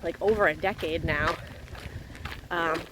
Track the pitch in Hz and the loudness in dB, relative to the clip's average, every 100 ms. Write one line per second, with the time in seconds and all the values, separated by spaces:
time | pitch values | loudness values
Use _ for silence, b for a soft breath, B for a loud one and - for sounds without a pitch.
0 | 170 165 202 214 196 156 190 - 160 165 | -4 2 4 6 6 4 0 0 -2 0
1 | 160 151 156 170 - - - - B B | 2 2 2 0 -6 -12 -12 -12 B B
2 | B B - - - 175 165 160 - | B B -10 -10 -4 0 0 0 -4